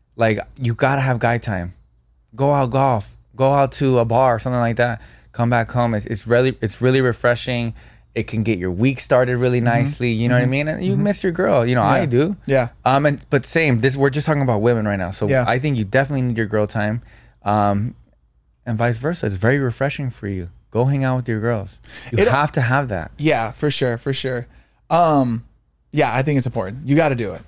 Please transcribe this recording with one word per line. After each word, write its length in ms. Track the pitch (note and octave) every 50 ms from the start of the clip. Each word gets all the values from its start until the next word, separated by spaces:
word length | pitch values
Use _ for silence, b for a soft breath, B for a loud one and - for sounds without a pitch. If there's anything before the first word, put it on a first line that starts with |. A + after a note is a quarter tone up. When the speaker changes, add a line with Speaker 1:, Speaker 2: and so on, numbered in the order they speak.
| b _ _
Speaker 1:
like, 240 | - A2+ A2+ G#2+ G#2 - - - -
you 160 | C3 A#2 A#2
gotta 280 | - - C3 C3+ C#3 C3
have 160 | C3 B2+ A#2
guy 200 | A2 A#2 A#2+ A#2
time. 360 | - - G#2 F2+ F2 F#2 - _ _ _ _ _ _ _ _ _ _ _ -
Go 180 | A2+ C3+ C#3+ D3
out 160 | C#3 C3+ B2
golf. 440 | A2+ C3 C3+ C#3 A#2+ G#2+ G2+ - - - _ _ -
Go 160 | A2 C3 C3+ C#3
out 200 | C#3+ C#3 C3+ -
to 260 | - D3+ C3+ B2+ B2
a 60 | A#2
bar 320 | A#2 A2+ A#2+ C3+ B2+ A#2+
or 20 | A2
something 200 | - B2+ B2 B2
like 160 | A#2+ A#2 A#2
that. 240 | A2+ A#2+ A#2+ A2+ G#2 b b b b b b b
Come 180 | - A#2 A#2+
back 200 | B2 A#2 A2+ A2
home. 240 | - B2 A#2+ A#2 A2+
It's, 120 | G#2 G#2
it's 200 | - A#2 G#2 -
really, 300 | A2 A#2+ A#2+ B2+ C3 B2+ - -
it's 180 | G#2+ - -
really 200 | A#2+ B2+ C3 C3+ C3
refreshing. 720 | B2+ A2+ - - B2 A#2+ A#2+ - - B2 A#2+ A#2 A2+ A2+ b b b b b b b -
It 120 | A#2+ G#2
can 160 | - - A2 G#2+
get 160 | G#2+ A2+ F2+
your 120 | F2 F#2 F2+
week 280 | F2+ A2+ C3+ C3+ B2
started 360 | - - - B2 B2+ B2 B2+
really 220 | B2 B2+ B2+ B2 B2
Speaker 2:
Mm-hmm. 80 | A#2
Speaker 1:
nicely. 440 | A#2+ A#2 A#2+ A#2+ C#3 D3 - - B2 A2+
You 160 | A2 A#2 A#2+
know 60 | B2
what 60 | B2+
I 40 | B2
Speaker 2:
Mm-hmm. 60 | B2
Speaker 1:
mean? 180 | C3 C#3 D3 D#3
And 160 | D#3 - -
you 100 | F#3 G3
Speaker 2:
Mm-hmm. 80 | G3 G3+
Speaker 1:
miss 200 | G#3 G3+ - -
your 80 | F#3+ E3
girl. 320 | E3 F#3 - F3 C3+ A#2
You 80 | A#2+ B2+
know, 60 | B2 G#2+
I 180 | G2+ B2 -
Speaker 2:
Yeah. 60 | -
Speaker 1:
do. 300 | D3 A#2+ B2 D3 F3+ G3+ - -
Speaker 2:
Yeah. 220 | - C#3 C3 A#2+ A#2+ - - -
Speaker 1:
Um, 180 | B2+ C3 C#3 D3
and, 140 | D3 C#3 - - -
but 160 | - C#3 B2+
same, 360 | - - E3 D#3+ D3 B2 A2+
this, 160 | A2 C3+ C3
we're 140 | C#3 C#3 C#3
just 160 | C3 D3+ D3
talking 160 | D#3+ D#3 C#3+ C#3
about 200 | B2+ A#2 G#2 G#2+
women 260 | A#2+ A#2+ A2+ G#2+ G#2+
right 100 | G2+ G2
now. 120 | F#2 F2
So 180 | G#2 - A#2 -
Speaker 2:
Yeah. 160 | C3+ C3 B2
Speaker 1:
I 120 | G2+ A#2 B2+
think 180 | C3 D3+ C#3
you 80 | A#2+ G#2+
definitely 380 | F#2+ G#2+ C3+ C3+ C3 C#3+ C3+ B2+
need 160 | B2 A#2+ A2
your 80 | A2+
girl 200 | G#2 A2 G#2+ G#2+
time. 360 | G#2 - A2 G#2 G#2+ A2 A2+ - b b b b b b b b
Um, 500 | G2+ G#2 G#2+ G#2 G2+ G2+ G2+ G#2+ B2 - - - _ _ _ _ _ _ _ _ _ _ _ -
and 100 | A#2+ A#2
vice 220 | G#2+ A#2 A#2+ A#2 A2+
versa. 260 | B2 D3+ F3 - -
It's 100 | A2+ G2
very 220 | F#2 F#2+ A#2 C3+ C#3+
refreshing 520 | C#3 B2 A#2 - C3+ C#3+ - - C#3+ B2+
for 160 | - - -
you. 240 | G2+ G2 F#2 F2 F2 - - _ _
Go 140 | - A2 B2
hang 160 | C3+ C#3+ C#3 C3+
out 120 | C3 B2+
with 120 | B2+ A#2+ A#2+
your 120 | A2+ A2
girls. 380 | G#2 A#2 A#2+ G#2+ G2 G2 - - - B B B B B B
You 60 | A#2
Speaker 2:
It 100 | G3 -
Speaker 1:
have 240 | A#2+ C#3 D3 D3 -
to 80 | D#3
have 280 | B2+ A#2 B2+ C#3 C#3+ B2
that. 240 | G#2 F2+ D#2 - -
Speaker 2:
Yeah, 340 | - D3 D#3 D3 A#2+ A2+ G#2+ -
for 180 | - - D3+
sure, 260 | C3+ - - B2+ A#2
for 160 | A#2 - C#3 C3+
sure. 340 | - - C3 B2+ A#2+ A#2+ - b b b b b b b -
Um, 540 | D#3 E3+ F3 D#3+ D3+ C#3+ C3 B2 A#2 A2+ A2+ - _ _ _ _ _ _ _ _
yeah, 220 | - D3 C#3+ B2+ A2+
I 60 | B2+ C3+
think 140 | D3+ D3
it's 100 | C3+ B2
important. 400 | C3 A#2 B2 F#2+ F#2 G#2 B2+ G#2+
You 80 | B2 C#3
gotta 200 | D3+ E3 D3+ C3+
do 180 | A#2 A2+ G2 F2+
it. 80 | D#2+ -